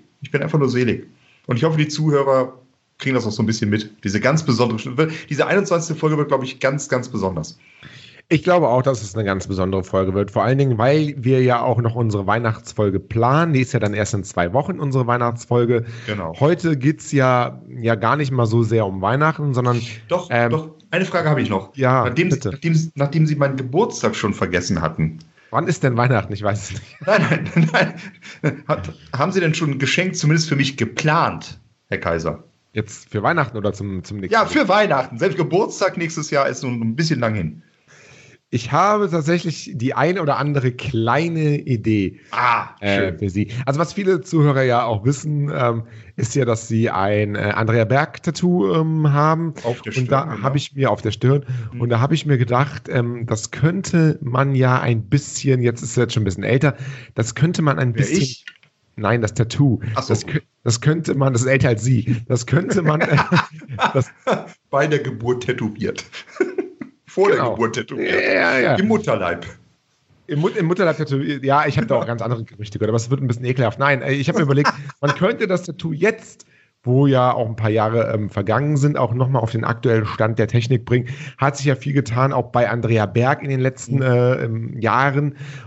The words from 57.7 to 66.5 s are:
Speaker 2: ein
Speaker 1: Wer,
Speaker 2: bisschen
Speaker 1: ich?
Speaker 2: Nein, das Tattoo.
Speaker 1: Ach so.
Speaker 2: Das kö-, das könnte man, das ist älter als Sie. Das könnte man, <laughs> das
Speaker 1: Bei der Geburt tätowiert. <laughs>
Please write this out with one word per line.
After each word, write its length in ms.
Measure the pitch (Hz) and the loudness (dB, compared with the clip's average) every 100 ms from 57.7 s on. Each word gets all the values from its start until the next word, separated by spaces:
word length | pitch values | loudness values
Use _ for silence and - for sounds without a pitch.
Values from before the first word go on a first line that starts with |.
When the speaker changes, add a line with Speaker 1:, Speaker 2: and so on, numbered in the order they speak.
| 127 | 2
Speaker 2:
ein 140 | 127 | 0
Speaker 1:
Wer, 80 | 110 | 0
Speaker 2:
bisschen 200 | 139 165 | 0 2
Speaker 1:
ich? 220 | 139 - - - _ _ _ | 0 -4 -18 -20 _ _ _
Speaker 2:
Nein, 260 | - 104 120 | -4 0 2
das 140 | 107 | 0
Tattoo. 460 | - 117 - 143 113 - 110 | 0 -2 4 2 2 -2 -4
Speaker 1:
Ach 60 | |
so. 80 | - | -2
Speaker 2:
Das 100 | 110 - | -2 -2
kö-, 120 | 143 - _ | -6 -6 _
das 180 | 120 113 | -2 0
könnte 360 | 151 165 156 139 | 2 0 0 0
man, 160 | 135 | 2
das 100 | 120 | 2
ist 60 | 127 | 2
älter 220 | 131 123 | 2 2
als 120 | 110 | 2
Sie. 360 | 120 123 120 120 - | 2 2 2 -4 -2
Das 180 | 123 - | -2 2
könnte 360 | 151 190 208 | 0 2 0
man, 180 | 156 151 | 2 2
<laughs> 920 | - 160 - 165 - 156 - 120 185 | 2 2 4 2 0 -8 -12 -4 0
das 140 | 135 127 - - 208 - - - | 0 -2 -4 -2 -2 -4 -18 -4
Speaker 1:
Bei 160 | 139 151 | 0 2
der 140 | 147 | 0
Geburt 420 | 131 113 117 123 | -2 -6 -2 -2
tätowiert. 640 | - 120 107 104 92 - - - - - | -2 -4 -4 -4 -6 -6 -12 -18 -12 -4
<laughs> 160 | - | -4